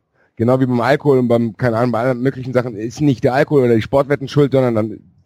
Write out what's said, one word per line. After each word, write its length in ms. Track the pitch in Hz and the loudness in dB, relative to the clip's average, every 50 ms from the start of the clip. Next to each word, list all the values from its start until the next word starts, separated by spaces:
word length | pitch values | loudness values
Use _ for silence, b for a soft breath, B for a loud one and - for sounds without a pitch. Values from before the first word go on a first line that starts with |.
| _ _ _ _ _ _ _ | _ _ _ _ _ _ _
genau 240 | - 110 120 131 131 | -2 0 2 2 2
wie 40 | 135 | 2
beim 140 | 123 123 120 | 0 0 0
Alkohol 380 | 113 123 147 147 - 147 135 | 0 0 0 0 2 2 2
und 100 | 131 123 | 2 2
beim, 300 | 117 117 117 117 113 95 | 2 2 0 0 -2 -4
keine 180 | - 127 123 113 | -2 -2 0 0
Ahnung, 160 | 113 123 123 | 0 0 0
bei 80 | 117 107 | -2 -2
allen 220 | 120 131 127 120 | -2 -2 -2 -2
möglichen 320 | 123 135 131 127 123 131 120 | -4 -4 -4 -6 -8 -4 -2
Sachen, 240 | 127 117 127 110 | -2 -2 -4 -6
ist 240 | 98 110 120 110 - | -8 -10 -8 -4 -2
nicht 240 | 151 143 127 - - | 0 0 0 2 0
der 80 | 131 120 | 0 0
Alkohol 300 | 139 156 - 151 139 127 | 0 0 2 2 2 4
oder 120 | 120 117 | 4 2
die 60 | 110 | 2
Sportwetten 480 | 104 - - 139 143 131 143 135 143 123 | 0 0 0 0 0 0 -2 -4 -4 -2
schuld, 240 | - 143 143 131 131 | 0 0 2 2 2
sondern 220 | 135 131 123 117 | 2 0 0 0
dann 240 | 107 110 110 101 - - _ _ _ _ | -2 -2 -4 -6 -12 -18 _ _ _ _